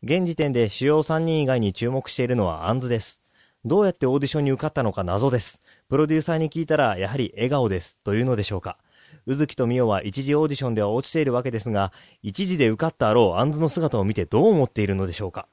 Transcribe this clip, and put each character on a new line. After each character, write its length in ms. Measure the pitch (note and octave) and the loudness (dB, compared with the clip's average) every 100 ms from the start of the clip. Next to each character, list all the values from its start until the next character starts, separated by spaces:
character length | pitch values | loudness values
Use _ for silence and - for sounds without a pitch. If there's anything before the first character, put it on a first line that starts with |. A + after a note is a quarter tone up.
現 220 | A#2 E3+ F3+ | 0 0 0
時 120 | E3 | -2
点 160 | D3+ | 0
で 160 | A#2+ A2+ | 2 0
主 160 | - C3+ | 0 2
要 160 | D#3 | 2
三 240 | D3+ D#3+ E3 | 2 0 0
人 160 | D#3+ | 0
以 40 | C#3 | 2
外 140 | B2+ | 2
に 140 | G#2+ | 0
注 160 | F#2 A#2+ | 0 -2
目 180 | C3+ - | -2 -6
し 80 | - | -4
て 80 | |
い 40 | B2 | 0
る 80 | B2 | 2
の 100 | F#2+ | 0
は 240 | D#2+ E2 | -2 -2
ア 40 | |
ン 60 | A#2+ | -2
ズ 80 | B2 | 0
で 120 | A#2 | -4
す。 200 | - - _ _ _ _ A#2 | -4 -18 _ _ _ _ 0
ど 160 | E3+ | 2
う 40 | G#3 | 2
や 60 | |
っ 20 | |
て 120 | F3 C3 | 2 0
オ 100 | C#3 | 2
ー 40 | |
デ 80 | C#3 | 0
ィ 20 | |
シ 80 | D#3 | 0
ョ 20 | |
ン 40 | C#3+ | 0
に 60 | |
受 100 | C3+ | 0
か 60 | D#3 | -2
っ 40 | |
た 120 | - | -2
の 100 | A#2 | -2
か 100 | F#2+ | -2
謎 280 | F2+ F#2+ C3+ | -2 0 2
で 80 | B2 | 0
す。 220 | G2+ - _ _ _ | -4 -14 _ _ _
プ 80 | C3+ | 0
ロ 80 | D3+ | 2
デ 100 | D#3 | 2
ュ 20 | |
ー 20 | |
サ 120 | D#3 | 0
ー 40 | D#3+ | -2
に 140 | D#3+ | -2
聞 100 | D#3+ | -4
い 40 | D#3+ | -2
た 100 | D3+ | 2
ら、 200 | C3 F#2 | 2 0
や 120 | F#2+ | -4
は 80 | C3 | -2
り 140 | A#2 | -4
笑 160 | - A#2+ | -2 -2
顔 180 | C#3+ A#2+ | 0 0
で 140 | F#2+ | 0
す 180 | - _ | -6 _
と 100 | - | -2
い 80 | G#2 | 0
う 40 | B2+ | 0
の 100 | A#2+ | 0
で 80 | |
し 100 | G2+ | -2
ょ 40 | G2 | -4
う 40 | |
か。 160 | F2 F2 _ _ - - - | -8 -14 _ _ -20 -20 -6
宇 80 | C3+ | -2
月 200 | D3+ - | -2 0
と 120 | A#2+ | 0
美 80 | B2 | 2
桜 100 | A#2+ | 2
は 160 | G2 | 2
一 200 | G#2 G2 | -2 -6
次 100 | C3+ D3 | 0 0
オ 100 | D#3 | 2
ー 20 | |
デ 80 | C#3+ | -2
ィ 20 | |
シ 60 | |
ョ 60 | C3 | -2
ン 40 | |
で 80 | A2+ | 0
は 80 | G2+ | 0
落 180 | A2+ C3+ | 0 -2
ち 40 | |
て 100 | E3 | -2
い 40 | D3 | 0
る 80 | |
わ 100 | A#2+ | 0
け 80 | B2+ | -2
で 80 | A#2 | -4
す 100 | G#2 | -2
が、 220 | G#2 G2 - - _ | 0 -2 -4 -20 _
一 240 | G#2+ F#2+ F#3+ | -12 -6 -4
次 100 | F3+ | 2
で 120 | B2 | 2
受 100 | A2 | 2
か 80 | D#3+ | -2
っ 60 | |
た 160 | - A2+ | 0 2
あ 40 | |
ろ 220 | A2 G#2+ F2 | 4 4 4
う 20 | |
ア 40 | |
ン 80 | C3 | 0
ズ 80 | D3+ | 0
の 80 | D#3+ | -2
姿 320 | - D#3+ A#2 | 0 -2 0
を 60 | G2 | 0
見 80 | |
て 120 | G#2+ F2 | -2 0
ど 200 | G#2+ F#3+ | 2 4
う 20 | |
思 160 | G3 | 4
っ 60 | C3 | 2
て 120 | - | 0
い 60 | G#2 | -2
る 80 | F#2+ | 0
の 100 | F#2+ | -2
で 60 | |
し 100 | E2+ | -6
ょ 60 | G2+ | -8
う 40 | |
か。 140 | - - | -10 -14